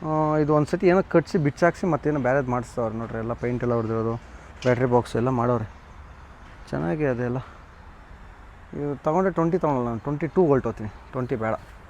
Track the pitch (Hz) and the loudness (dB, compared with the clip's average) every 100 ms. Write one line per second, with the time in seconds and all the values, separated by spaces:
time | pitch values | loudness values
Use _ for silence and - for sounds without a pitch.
0 | 156 156 151 151 151 151 147 175 185 185 | -4 0 2 2 4 4 4 2 4 4
1 | - 170 - 190 143 - 170 - 185 147 | 4 2 4 2 2 4 2 2 0 0
2 | 151 151 123 139 127 123 117 - 113 113 | 0 0 2 2 0 -2 -4 -4 -4 -4
3 | 113 113 113 117 123 123 120 117 110 113 | -6 -6 -6 -4 -4 -2 0 0 0 -2
4 | 113 117 - - - - 127 120 127 120 | -2 -4 -8 -20 -20 -4 0 2 4 2
5 | - 117 123 123 120 120 107 - - - | 2 0 0 2 2 0 -2 -12 -20 -20
6 | - - - - - - - 139 165 160 | -20 -20 -20 -20 -20 -18 -8 -4 -2 0
7 | 143 120 123 127 - - - - - - | 0 0 -2 -4 -8 -16 -20 -20 -20 -20
8 | - - - - - - - 151 143 139 | -20 -20 -20 -20 -20 -20 -14 -8 -6 -4
9 | 160 165 190 170 165 180 160 131 120 113 | 0 2 2 2 2 2 0 0 -2 -4
10 | 143 147 160 185 160 135 117 107 107 - | -4 -4 -2 2 4 4 2 -6 -10 -12
11 | - 131 123 123 110 - - - | -12 -8 -4 -2 -2 -4 -8 -20